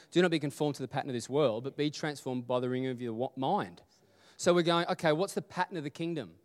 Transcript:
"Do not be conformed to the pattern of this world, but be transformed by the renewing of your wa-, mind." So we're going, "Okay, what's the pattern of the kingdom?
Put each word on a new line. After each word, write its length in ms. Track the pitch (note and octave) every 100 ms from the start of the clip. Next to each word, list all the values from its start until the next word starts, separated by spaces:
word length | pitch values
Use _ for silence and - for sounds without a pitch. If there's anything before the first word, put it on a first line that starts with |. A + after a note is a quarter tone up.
| -
"Do 100 | F3
not 100 | F3+
be 80 | E3
conformed 360 | D3 - D3
to 80 | C3+
the 60 | B2+
pattern 200 | C3+ C3
of 60 |
this 120 | A#2+ A#2+
world, 340 | C#3 C#3 A2
but 100 | C3+
be 160 | D3 D3
transformed 560 | - D#3 C#3+ C3+ B2+ A#2+
by 140 | B2+
the 80 | B2
renewing 240 | B2+ C3
of 80 | B2
your 140 | A#2+
wa-, 160 | A2 B2
mind." 460 | - C#3 G3 G2 F2 - _ _ _ - -
So 160 | F3+
we're 80 | F3
going, 240 | E3 E3+ F3
"Okay, 240 | - E3
what's 200 | D#3 G3
the 80 | G3
pattern 380 | - F3+ F3+ F3
of 40 |
the 40 | C#3+
kingdom? 440 | - E3 D#3+ F#2 E2